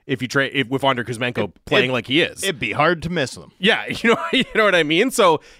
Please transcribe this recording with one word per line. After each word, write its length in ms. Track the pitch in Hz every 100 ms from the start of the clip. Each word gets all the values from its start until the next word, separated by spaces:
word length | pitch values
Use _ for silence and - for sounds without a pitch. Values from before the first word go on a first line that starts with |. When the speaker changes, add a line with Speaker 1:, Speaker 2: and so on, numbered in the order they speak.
| -
Speaker 1:
if 160 | 131
you 60 | 127
trade, 240 | 139 135
if, 140 | 139 117
with 160 | 131
Andrei 200 | 139 123
Kuzmenko 420 | 120 117 123 120 104
Speaker 2:
It, 160 | - -
Speaker 1:
playing 240 | 135 127
Speaker 2:
it, 40 |
Speaker 1:
like 140 | 127 110
he 140 | 143
is. 220 | 165 -
Speaker 2:
it'd 160 | 196 139
be 120 | 117
hard 280 | 156 156 175
to 60 | 165
miss 240 | 175 127
them. 180 | - 76 -
Speaker 1:
Yeah, 280 | 202 160 107
<laughs> 40 |
you 220 | - 233
know, 120 | 220 -
you 140 | 262 -
know 120 | 208 214
what 100 | 180
I 80 |
mean? 260 | 151 165 247
So 320 | - 190 156 -